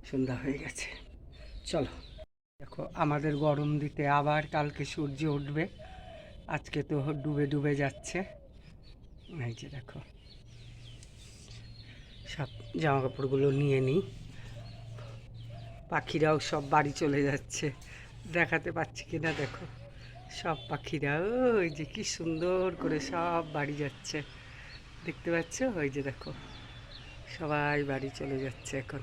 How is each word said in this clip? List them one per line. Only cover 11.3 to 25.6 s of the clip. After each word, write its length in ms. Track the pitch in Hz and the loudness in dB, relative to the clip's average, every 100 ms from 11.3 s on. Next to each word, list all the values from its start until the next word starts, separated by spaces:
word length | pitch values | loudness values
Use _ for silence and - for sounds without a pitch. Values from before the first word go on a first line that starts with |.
| - - - - - - - - - - | -18 -16 -16 -16 -16 -16 -16 -16 -16 -12
সব 160 | - 139 110 - 170 | -6 -6 -8 -6 2
জামা 180 | 160 139 | 4 6
কাপড়গুলো 440 | 131 117 139 135 139 135 | 4 0 2 6 6 6
নিয়ে 180 | 143 135 131 | 6 6 6
নিই। 140 | 156 190 - - - - - - - - - - - - - - - - - - | 4 2 -6 -12 -12 -12 -10 -12 -12 -12 -12 -10 -12 -14 -14 -12 -10 -10 -12 -2
পাখিরাও 460 | 156 - 160 156 156 - | 0 2 4 6 6 4
সব 140 | 160 139 | 0 6
বাড়ি 180 | 151 143 139 | 6 6 4
চলে 180 | 156 143 143 | 4 6 4
যাচ্ছে, 360 | 139 - - 151 123 - - - - - 170 | 2 -2 -2 -2 -2 -12 -14 -14 -12 -2 2
দেখাতে 340 | 165 165 175 165 | 4 4 0 -2
পাচ্ছি 260 | 156 - - | -2 -4 -4
কিনা 220 | 160 160 151 | 0 0 2
দেখো, 240 | 135 - 175 - - - - - - - | 0 -2 -10 -12 -14 -14 -14 -14 -12 -4
সব 180 | 175 156 - | 0 0 0
পাখিরা 440 | 147 - 160 143 147 190 240 254 220 | -4 -2 0 2 2 2 4 6 6
ওই 100 | 175 147 | 4 2
যে 80 | 156 | -6
কি 100 | - 214 - | -4 -4 -2
সুন্দর 500 | 165 160 175 185 185 175 | 0 2 4 6 4 2
করে 160 | - 156 - | 2 2 2
সব 320 | 175 170 170 156 151 | 2 4 2 2 0
বাড়ি 180 | 143 147 | 0 0
যাচ্ছে, 340 | 143 - - 151 143 - - - - - - - - | -2 -2 -4 -4 -4 -12 -14 -14 -14 -14 -14 -10 -8
দেখতে 240 | 156 - | -4 2
পাচ্ছ? 220 | 170 165 - | 2 2 0